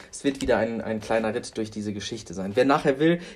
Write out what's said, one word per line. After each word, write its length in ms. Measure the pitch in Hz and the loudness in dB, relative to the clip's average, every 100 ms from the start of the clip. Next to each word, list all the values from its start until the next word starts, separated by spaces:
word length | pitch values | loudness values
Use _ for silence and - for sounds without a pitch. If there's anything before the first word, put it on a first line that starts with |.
| - | -18
es 140 | - 143 | -4 -2
wird 160 | 135 | 0
wieder 160 | - 113 | 2 2
ein, 240 | 113 113 | 2 -2
ein 180 | 110 110 | -4 -4
kleiner 340 | - 113 110 | 0 0 2
Ritt 220 | 113 - - | -2 -6 -6
durch 160 | 107 | -6
diese 220 | 107 104 | -6 -6
Geschichte 400 | 101 98 113 - | -6 -8 -10 -10
sein. 180 | 87 95 113 | -8 -2 2
Wer 100 | 135 | 4
nachher 340 | 151 160 135 | 4 2 4
will, 220 | 160 170 - | 4 2 -2